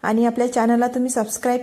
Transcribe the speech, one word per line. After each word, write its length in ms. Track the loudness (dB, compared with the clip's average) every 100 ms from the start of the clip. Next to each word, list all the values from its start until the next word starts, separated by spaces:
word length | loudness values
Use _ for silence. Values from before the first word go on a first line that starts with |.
आणि 240 | -2 2 2
आपल्या 260 | 0 0
चॅनलला 340 | 2 2 2 2
तुम्ही 220 | 0 -2
सबस्क्राईब 500 | -2 -4 -4 -2 -2